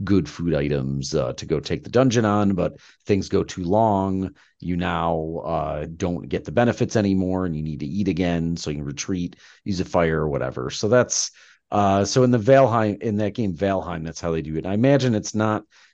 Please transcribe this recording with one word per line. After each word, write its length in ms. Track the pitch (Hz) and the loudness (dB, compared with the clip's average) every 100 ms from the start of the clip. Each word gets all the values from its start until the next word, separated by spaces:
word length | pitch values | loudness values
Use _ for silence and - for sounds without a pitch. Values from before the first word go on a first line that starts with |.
good 240 | 98 98 76 | 0 2 2
food 280 | - 85 76 | -4 -2 0
items, 580 | 71 71 65 69 67 | 0 -2 -2 -4 -4
uh, 200 | 78 62 | -2 -2
to 120 | 64 - | -6 -4
go 140 | 76 | -4
take 240 | - 78 | -4 -6
the 60 | - | -2
dungeon 360 | 117 131 117 110 | 2 4 4 2
on. 280 | 104 101 | 2 2
But 240 | 92 85 - - _ - | 2 -2 -4 -20 _ -2
things 240 | 104 - | 0 0
go 140 | 95 | -2
too 200 | 92 - | -2 -4
long, 680 | 87 104 113 98 95 95 92 - _ - | 0 2 4 2 0 -2 -4 -8 _ -12
you 160 | - 87 | -6 -2
now, 640 | 90 85 85 82 80 82 - | -2 0 0 -2 -2 -6 -4
uh, 400 | 80 76 73 78 82 | -4 -4 -6 -8 -6
don't 320 | 92 85 67 | -4 -4 -4
get 180 | 90 - | -6 -2
the 60 | |
benefits 440 | 78 120 104 113 117 | 2 2 2 0 2
anymore, 500 | 101 95 92 92 92 | 2 2 0 0 -2
and 100 | 76 | -4
you 60 | |
need 200 | 78 71 | -6 -6
to 40 | 71 | -6
eat 220 | 95 95 | -4 -2
again, 500 | 87 90 85 82 85 | 0 0 0 -2 -4
so 140 | - | -6
you 60 | 73 | -6
can 80 | 71 | -6
retreat, 500 | 67 - 95 87 - - - | -8 -6 -4 -6 -10 -20 -14
use 160 | - 90 | -6 -4
a 60 | 87 | -2
fire 340 | 92 82 80 | 2 2 2
or 100 | 76 | 0
whatever. 420 | 69 64 64 64 | -2 -4 -6 -8
So 160 | - 104 | -4 2
that's, 420 | 123 117 - - - - _ - | 4 4 0 -4 -8 -20 _ -4
uh, 360 | 104 101 98 101 | 2 4 4 2
so 180 | 131 | 4
in 80 | 127 | 4
the 80 | 120 | 4
Valheim, 600 | 104 135 131 117 107 104 | 6 6 6 4 0 -2
in 160 | 113 104 | -2 0
that 180 | 104 104 | -2 -2
game 180 | 104 | -4
Valheim, 500 | 80 98 95 90 82 | 0 0 0 -2 -6
that's 180 | 80 - | -8 -6
how 100 | 87 | -2
they 100 | 80 | -2
do 140 | 76 78 | -2 -4
it. 100 | 87 | -2
I 80 | |
imagine 400 | 101 131 143 127 | 2 4 4 4
it's 220 | 107 - 110 | 0 -2 -2
not 280 | 110 107 - _ _ | 0 0 -4 _ _